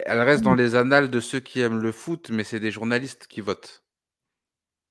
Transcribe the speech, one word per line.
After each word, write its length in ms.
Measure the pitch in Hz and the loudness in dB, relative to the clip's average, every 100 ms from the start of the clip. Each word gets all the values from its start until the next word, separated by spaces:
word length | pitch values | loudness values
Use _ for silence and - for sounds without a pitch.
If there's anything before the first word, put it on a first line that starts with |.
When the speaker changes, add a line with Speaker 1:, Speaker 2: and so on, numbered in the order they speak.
| - | -2
Speaker 1:
elle 140 | 117 | 2
reste 220 | 120 147 | 4 4
Speaker 2:
Oui. 40 | - | 4
Speaker 1:
dans 80 | |
les 220 | 127 120 120 | 4 4 2
annales 340 | 127 143 135 | 4 4 4
de 100 | 123 | -2
ceux 200 | - 135 | -4 -6
qui 200 | 127 127 | -6 -2
aiment 220 | 120 113 | -2 0
le 100 | 113 | -4
foot, 380 | 110 - 165 - | -6 -8 -8 -6
mais 140 | 113 | -6
c'est 160 | 101 110 | -4 -4
des 100 | 107 | -6
journalistes 560 | 104 113 120 135 - - | -4 -2 -2 -2 -14 -18
qui 160 | - | -10
votent. 420 | 101 92 - - _ _ _ _ _ _ _ _ _ _ _ | -6 -6 -8 -20 _ _ _ _ _ _ _ _ _ _ _